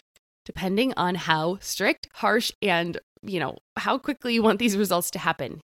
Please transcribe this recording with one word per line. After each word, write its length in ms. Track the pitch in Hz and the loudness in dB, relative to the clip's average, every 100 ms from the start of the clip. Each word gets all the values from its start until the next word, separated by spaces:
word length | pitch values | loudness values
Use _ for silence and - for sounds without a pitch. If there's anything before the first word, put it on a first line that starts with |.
| _ _ _ _ - | _ _ _ _ -14
Depending 480 | - 185 196 262 - | -6 -2 2 2 2
on 180 | 180 180 | 0 0
how 420 | 170 156 165 196 | 0 2 2 -4
strict, 480 | - - 202 320 - | -6 -2 0 -2 -6
harsh, 360 | - 208 214 - - | -2 2 2 0 -4
and, 360 | 202 170 170 160 _ _ | 0 0 0 -6 _ _
you 160 | 208 185 | -6 -4
know, 200 | 139 - _ - | -4 -6 _ -6
how 220 | 208 262 | -2 -2
quickly 340 | - 285 247 | -2 -4 0
you 100 | 226 | 4
want 160 | 220 202 | 4 4
these 180 | 240 196 | 2 2
results 340 | 202 175 - | 2 0 -2
to 80 | 175 | -4
happen, 420 | 165 165 127 - | -4 -2 -6 -10